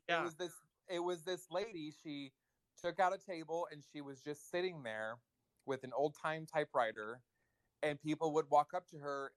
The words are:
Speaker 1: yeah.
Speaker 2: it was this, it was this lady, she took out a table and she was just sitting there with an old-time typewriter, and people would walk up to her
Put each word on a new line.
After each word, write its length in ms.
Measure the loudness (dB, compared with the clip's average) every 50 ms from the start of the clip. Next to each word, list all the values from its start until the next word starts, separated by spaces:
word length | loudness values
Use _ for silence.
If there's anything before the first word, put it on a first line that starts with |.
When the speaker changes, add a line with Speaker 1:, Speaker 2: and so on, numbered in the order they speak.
| 0 2
Speaker 1:
yeah. 120 | 2 2
Speaker 2:
it 40 | 2
was 100 | 0 -2
this, 180 | -4 -6 -6 -6 -10 -20 _ _ _ _ -4
it 100 | -2 -2
was 220 | 0 0 -2 -2 -2
this 260 | -4 -4 -4 -4 -4 -2
lady, 400 | -2 -2 -2 -6 -8 -8 -8 -10
she 400 | -10 -10 -8 -8 -8 -8 -10 -14 _ _ _ _ _ _ _ _
took 220 | -6 -4 -4 4 4
out 140 | 4 4 4
a 60 | 2
table 500 | -4 -8 -6 -6 -4 -4 -2 -2 -2 -4
and 140 | -6 -14 -16
she 160 | -12 -12 -10
was 200 | -10 -10 -10 -10
just 300 | -8 -8 -8 -8 -8 -4
sitting 320 | -2 0 0 0 -2 -4 -6
there 380 | -4 -4 -2 -2 -4 -4 -8 _ _ _ _ _ _ _ _ _
with 200 | -4 -4 -4 -4
an 80 | -4 2
old-time 520 | 2 2 2 2 0 -4 -2 -2 -2 -6
typewriter, 760 | 0 0 0 0 2 4 2 2 2 2 -2 -6 -6 -8 -10 -12 _ _ _ _ _ _ _ _ _ _ _ 0
and 180 | 0 0 0
people 320 | 0 0 0 2 2 4 4
would 140 | 4 4 8
walk 240 | 8 6 6 6 0
up 120 | -4 -4 -4
to 100 | -12 -8
her 340 | -6 -4 -4 -4 -4 -6 -10